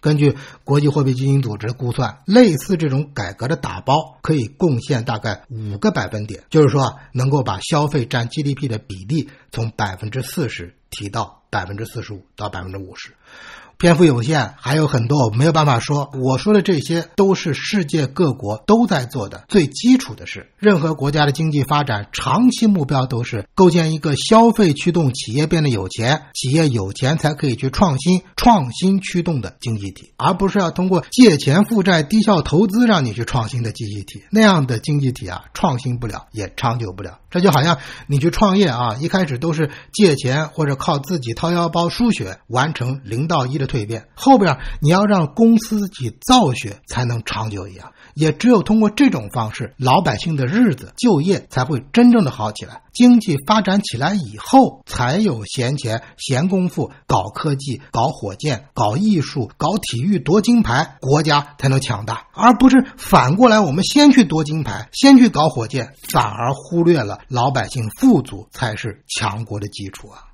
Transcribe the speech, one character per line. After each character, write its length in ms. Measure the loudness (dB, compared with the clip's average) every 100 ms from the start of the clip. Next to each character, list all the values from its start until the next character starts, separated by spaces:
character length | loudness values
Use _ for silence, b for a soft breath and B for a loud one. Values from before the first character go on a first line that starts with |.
根 160 | 0 2
据 200 | 2 0 B B
国 160 | -2 0
际 60 | 0
货 160 | 0
币 100 | 0
基 120 | 0
金 180 | 0 0
组 140 | 0 -6
织 160 | -8
估 180 | -8 -6
算， 280 | -4 -6 -6
类 280 | 2 4 6 4
似 200 | -2 -2
这 120 | -2
种 220 | -2 -4
改 200 | -8 -10
革 160 | -8 -6
的 80 | -6
打 240 | -6 -8
包 380 | 0 0 0 _
可 100 | -4
以 120 | -2 -2
贡 340 | _ -2 -2
献 240 | -2 -4
大 140 | -4 -6
概 240 | -6 -8 _
五 280 | -12 -10 -2
个 120 | -2
百 160 | -2 -6
分 180 | -8 -10
点， 180 | -12 _
就 120 | 2
是 60 | 4
说 160 | 2
啊， 80 | -2 -4 B
能 180 | -4 -2
够 120 | -2
把 160 | -2 -6
消 280 | -4 -2 0
费 180 | -2 -4
占 220 | -4 -6
G 160 | -6
D 100 | -6
P 140 | -4 -6
的 100 | -8
比 260 | _ -16 -6
例 220 | -6 -6 B B
从 220 | -8 -8
百 240 | -6 -8 -6
分 140 | -10
之 120 | -10
四 260 | -8 -6 -6
十 280 | -8 -16 _ _
提 180 | -14 -10
到 340 | -8 -8 _ _
百 160 | -8 -8
分 100 | -12
之 80 |
四 160 | -12 -12
十 100 | -14
五 100 | -16 _ -12
到 120 | -12
百 140 | -10
分 80 | -12
之 80 | -14
五 160 | -16
十。 180 | -18 -20 _ B B B B B _
篇 200 | 2 6
幅 80 |
有 180 | 4 4
限， 320 | 0 -2 -4 -8
还 200 | -4 -2
有 100 | 0
很 220 | 0 0
多 180 | 0 0
我 40 |
没 140 | 2
有 80 | 2
办 140 | 2 2
法 140 | 0
说。 280 | 0 -4 -4
我 240 | -4 -2 0
说 160 | 2
的 80 | 2
这 160 | 2 -2
些 300 | 0 -6 -6 0
都 180 | 2
是 200 | 2 -2
世 300 | -6 -4 -4
界 220 | -2 -2 -4
各 260 | 0 -2
国 300 | 0 -6 -8 2
都 180 | 2 4
在 180 | -2
做 240 | -4 -8 -10
的 160 | -12 _
最 180 | 2 2
基 320 | 0 2 2
础 160 | 2
的 140 | -14 -16
事。 200 | -16 -18 _
任 220 | 2 2
何 140 | 0
国 160 | -2 -2
家 160 | 0 0
的 60 |
经 180 | 0 -2
济 140 | 0
发 180 | 0 -2
展 240 | -2 -6 -6
长 380 | -8 -2 2 2
期 180 | 4 2
目 160 | 2
标 200 | 0 -2
都 200 | -2 -4
是 240 | -6 -8 -8
构 180 | 4 4
建 220 | 6 0
一 60 | -2
个 160 | -4
消 360 | -4 4 6 6
费 220 | 4 2
驱 200 | 2 0
动 200 | 0 0
企 200 | -2 -6
业 160 | -4 -2
变 160 | 0
得 40 | 0
有 200 | -2 -6
钱， 340 | -4 -2 -2 B
企 180 | -10 -2
业 160 | 2 2
有 240 | 0 -4
钱 260 | -4 -2 0
才 160 | -2
可 140 | -2 -4
以 80 | -2
去 120 | -4
创 300 | 0 0 2
新， 240 | 0 0 b 0
创 360 | 4 4 2
新 280 | -2 0 0
驱 240 | -2 -4
动 160 | -2 -4
的 160 | -6 -10
经 160 | -8 -8
济 140 | -8
体， 220 | -14 -20 _
而 160 | -2
不 120 | 0 0
是 140 | 0
要 100 | -2
通 180 | -2 0
过 160 | 0 -2
借 260 | 6 6 6
钱、 280 | 2 2
负 180 | 2 0
债、 220 | 2 0
低 180 | 2 0
效 200 | 2 2
投 260 | 2 0 2
资 180 | 2 2
让 180 | 2
你 80 | 0
去 120 | -4
创 240 | -4 -4 -4
新 160 | -6
的 80 | -6
经 160 | -8 -10
济 160 | -12
体。 180 | -14 -18 _
那 100 | 4
样 280 | 4 4 0
的 100 | -4
经 220 | -2 -2
济 100 | -2
体 180 | -4 -10
啊， 140 | -12 -14
创 280 | -4 -2 -2
新 180 | -6 -6
不 80 | -8
了， 200 | -10 -14
也 200 | -12 -12 -6
长 220 | -4 -4
久 140 | -6
不 100 | -10
了。 160 | -16 -18 _
这 120 | 0
就 100 | 2
好 140 | 2
像 120 | 2 -2 B B B
你 140 | -2
去 100 | 0
创 260 | 2 2 4
业 120 | 2
啊， 280 | 0 -4 -4
一 80 | -2
开 180 | -2 -2
始 100 | -2
都 160 | -4
是 160 | -2 -4 B B
借 220 | 2 2
钱 340 | 2 -2 -2 -4
或 140 | -4
者 120 | -4 -2
靠 240 | -2 -4
自 180 | -4 -6
己 160 | -6
掏 160 | -6 -2
腰 180 | -2 -2
包 200 | -2 -2
输 240 | 0 -2
血 260 | -2 -6 -12 _
完 260 | -2 -2
成 280 | -4 -6 -6
零 240 | -8 -6 -2
到 180 | -2
一 140 | -2 -4
的 80 | -4
蜕 200 | -4 -6
变， 200 | -10 -12
后 240 | -4 4 4
边 180 | 4 -2 B B
你 80 | 2
要 160 | 2
让 300 | 2 2 0
公 240 | 2 4 4
司 220 | 2 -6
自 80 | -6
己 280 | -8 -10 -10
造 280 | 2 4 4
血 280 | -2 -8 -12 _
才 180 | -6
能 200 | -4 -6
长 260 | -6 -8 -8
久 160 | -8 -12
一 80 |
样。 180 | -16 -20 b b
也 160 | -2 -2
只 160 | 2 4
有 160 | 4
通 160 | 4 2
过 100 | 2
这 200 | 4 2
种 180 | 2 -6
方 200 | -6 -6
式， 220 | -6 -12 _
老 240 | 2 2
百 160 | 2 -2
姓 200 | -4 -4
的 100 | -2
日 300 | 2 2 0
子、 160 | -8 -2
就 240 | 2 2
业 280 | 2 -2 -2
才 140 | -6
会 200 | -4 -4 -2
真 200 | 6 6
正 120 | 6
的 60 | 2
好 220 | -4 -8
起 120 | -8
来。 180 | -16 -20 _
经 260 | 4 6 6
济 180 | 4 -4
发 160 | 0 0
展 200 | 2 -2
起 140 | -2 -4
来 180 | -2
以 220 | -2 -6 -12
后， 460 | 2 4 4 0 -12
才 300 | -4 -2 0
有 280 | 0 -2 -8
闲 300 | -4 -4 -4
钱、 240 | -4 -6 B B
闲 320 | -4 -2 0
工 200 | 0 -2
夫 240 | -4 -8 B _
搞 160 | -2 -2
科 260 | -6 -4 -4
技、 240 | -4 -10 B
搞 200 | -2 -2
火 260 | -4 -10 -8
箭、 300 | -6 -6 -8
搞 240 | -2 -2 0
艺 240 | 2 0
术、 300 | 0 -6 -8 _
搞 220 | -4 -4
体 220 | -4 -4
育、 200 | -2 -2
夺 200 | 2 2
金 220 | 4 2
牌， 340 | 2 0 -2 -6
国 240 | 0 0
家 320 | 2 0 0 -4
才 100 | 0
能 120 | 0
强 260 | 0 -6 -6
大， 220 | -10 -10
而 200 | 2 4
不 140 | 6 6
是 180 | 6 2 B
反 380 | 2 4 4
过 140 | 4 6
来 100 | 6
我 140 | 2
们 100 | 0
先 300 | 0 4 6
去 120 | 6
夺 200 | 4 2
金 180 | -2 -4
牌、 260 | -6 -8 -12
先 260 | 2 8 8
去 100 | 8
搞 200 | 4 0
火 180 | 0 -6
箭， 280 | -6 -8 _ -4
反 120 | -2
而 280 | -2 -2 -4
忽 320 | -4 -4 0
略 180 | 2 2
了 160 | 0 -10 -8
老 220 | -2 -2
百 160 | -2 -4
姓 240 | -6 -8 0
富 240 | 4 4
足 240 | 0 -12 -18
才 240 | -8 -8 -6
是 260 | -10 -12 _
强 360 | -6 -6 -6
国 140 | -8 -10
的 80 | -10
基 220 | -12 -14
础 200 | -16 -20
啊。 100 | -20 -20